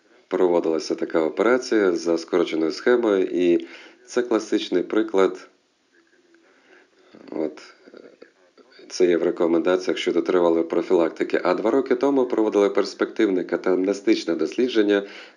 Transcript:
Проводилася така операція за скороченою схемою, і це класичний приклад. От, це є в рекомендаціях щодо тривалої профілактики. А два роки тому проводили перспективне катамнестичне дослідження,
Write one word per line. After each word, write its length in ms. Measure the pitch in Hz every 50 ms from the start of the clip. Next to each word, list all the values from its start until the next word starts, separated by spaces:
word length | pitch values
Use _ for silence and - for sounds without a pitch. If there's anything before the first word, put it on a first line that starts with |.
| _ _ _ _ _ -
Проводилася 680 | - 92 92 90 85 85 82 82 80 78 78 - 82
така 260 | - - - - 85
операція 680 | 80 78 - - 98 110 127 127 127 - 117 110 101 95
за 260 | 85 82 82 85 82 80
скороченою 540 | - - - 87 87 - 80 80 80 80
схемою, 520 | 73 - - 123 123 123 117 110 101 95 92
і 440 | - - 85 90 87 85 82 - - - - - - - _ _
це 160 | - - 123
класичний 600 | 120 123 117 107 - - - 104 - - 95 90 85
приклад. 640 | - - 107 110 - - 95 95 92 - - - - _ _ _ _ _ _ _ _ _ _ _ _ _ _ _ _ _ _ _ _ _ _ _ _ - - _ _ _ _ _ _ - 50 50 -
От, 300 | - 69 80 76 - - - - - _ _ - - 50 50 - 50 - - - _ _ _ _ _ - - _ _ - - -
це 160 | - - 92
є 120 | 87 87 82
в 60 | 85
рекомендаціях 760 | 87 82 - 90 82 85 82 80 90 92 92 90 - 80 -
щодо 240 | - 90 85 85
тривалої 420 | 82 87 92 90 87 85 82 82 82
профілактики. 800 | 82 90 85 82 - 95 87 82 76 - - - - - - -
А 100 | 85 90
два 180 | 87 90 110
роки 240 | 117 135 127 - 127
тому 300 | 123 - 139 139 135 127
проводили 440 | - - 110 107 110 101 104 101 98
перспективне 720 | 101 - 101 - - - 107 - - - 113 101 95 90 85
катамнестичне 920 | - 92 87 - 95 92 90 92 98 101 101 - - 110 - - 85 82
дослідження, 720 | 78 78 - - - 127 127 110 113 104 101 101 101 101 - - - - - -